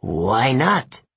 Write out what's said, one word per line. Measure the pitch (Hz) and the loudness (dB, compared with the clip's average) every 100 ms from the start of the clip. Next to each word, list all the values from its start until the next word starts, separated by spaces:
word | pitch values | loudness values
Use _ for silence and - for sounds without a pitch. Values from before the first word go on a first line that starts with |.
Why | - 82 85 - 127 | -6 -2 0 2 2
not? | 131 165 202 - - - | 2 2 0 -2 -12 -14